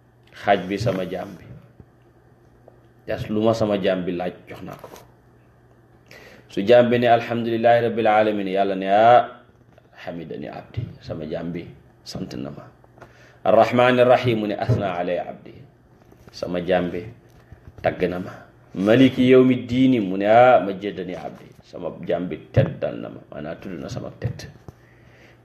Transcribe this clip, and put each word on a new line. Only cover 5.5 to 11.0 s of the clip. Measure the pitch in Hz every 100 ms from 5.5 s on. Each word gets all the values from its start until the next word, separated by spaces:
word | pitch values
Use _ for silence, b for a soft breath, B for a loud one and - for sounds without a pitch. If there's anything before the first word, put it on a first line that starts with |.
| _ _ _ _ _ _ B B B B
Su | -
jaam | 98 120 117
bi | 120
ne, | 120
"Alhamdulillahi | 117 117 117 117 113 113 120 117
rabbil | 107 110
alamin," | 107 110 104 95
Yàlla | 95 98 95
ne, | 95
"Ah, | 101 117 120 - - _ _ _ _ _ _ -
hamidani | 85 78 - 67
abdi," | - - - - -